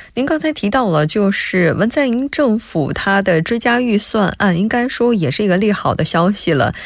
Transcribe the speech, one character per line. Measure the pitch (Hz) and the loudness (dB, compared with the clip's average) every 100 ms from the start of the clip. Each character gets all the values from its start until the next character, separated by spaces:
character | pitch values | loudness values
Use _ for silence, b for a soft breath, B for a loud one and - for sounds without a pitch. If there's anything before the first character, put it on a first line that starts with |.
| B - | B -4
您 | 277 | -2
刚 | 311 | 0
才 | 311 | -2
提 | 302 302 | -2 -2
到 | 277 226 | 0 2
了， | 156 151 | 2 0
就 | 208 196 | 2 0
是 | 202 - - 165 143 | 0 -2 0 2 2
文 | 220 | 0
在 | 302 277 | 0 0
寅 | 233 277 | 0 -2
政 | - 277 220 | 0 0 0
府 | - 170 135 | -2 -4 -2
它 | - 202 196 | -2 0 0
的 | 190 165 | 2 0
追 | 165 233 | 0 -2
加 | 240 240 | 0 0
预 | 247 208 | 2 0
算 | - 226 185 - | 0 0 -2 0
案， | 202 170 | 0 2
应 | 214 | 0
该 | 247 247 | 0 -2
说 | - 240 | 0 0
也 | 226 143 | 2 0
是 | - | 0
一 | 214 | 0
个 | 180 | 2
利 | 208 | 2
好 | 196 - | 0 -2
的 | - | -2
消 | 160 165 175 | 0 2 0
息 | 202 - | 0 0
了。 | 147 117 B | 0 0 B